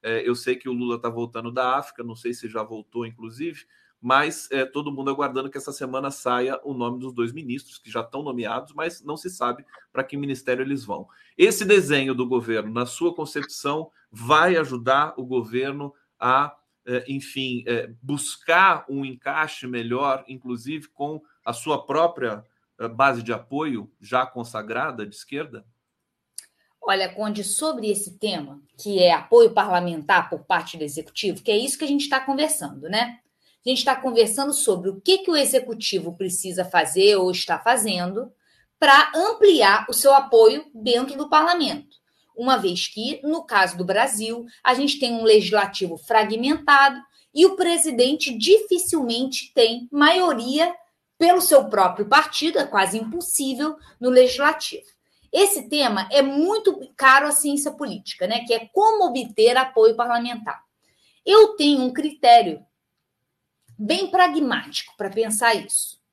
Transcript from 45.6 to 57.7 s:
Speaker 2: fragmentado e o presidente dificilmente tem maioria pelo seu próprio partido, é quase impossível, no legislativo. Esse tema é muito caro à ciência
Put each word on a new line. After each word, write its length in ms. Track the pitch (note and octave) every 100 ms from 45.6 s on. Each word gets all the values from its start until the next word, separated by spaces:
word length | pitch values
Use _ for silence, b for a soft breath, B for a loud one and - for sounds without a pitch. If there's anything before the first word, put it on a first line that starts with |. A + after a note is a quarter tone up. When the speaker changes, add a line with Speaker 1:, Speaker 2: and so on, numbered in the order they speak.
| G3 - F3+ E3
Speaker 2:
fragmentado 1040 | - A3+ G#3 A3+ C4 D#4 D4+ C#4+ C#4 B3+ b b b
e 140 | C#4+ F4+
o 80 | F#4+
presidente 840 | F4+ E4+ D#4+ A#3+ B3+ D4+ D4 A3+
dificilmente 1120 | A#3 G#4+ G#4+ F4+ - D#4+ A#3+ A#3+ C4 - - -
tem 340 | A3+ A#3+ A#3+
maioria 800 | C#4+ D4 F4+ F4+ B3 A#3+ D4 E4+ F4 _ _ _ _
pelo 240 | E4 F4+
seu 260 | - C#4+ C4+
próprio 400 | G#3 F#3 F#3 G#3
partido, 520 | C4+ C#4+ - D#4+ -
é 80 | -
quase 320 | G#3 F#3+ G#3+
impossível, 760 | A3+ E4+ - - C4+ B3 D4+ D4+ b b
no 120 | B3
legislativo. 720 | B3+ B3+ B3+ C#4+ - - - - _ _ _ _
Esse 340 | - G4 D#4 -
tema 400 | D4 B3+ G3+ G3+
é 100 | C#4
muito 580 | C4+ C#4 E4+ G#4+ G#4+ D4+ C4 _
caro 320 | C4+ C4+ D4
à 40 |
ciência 400 | D4 D4 C#4+ C#4+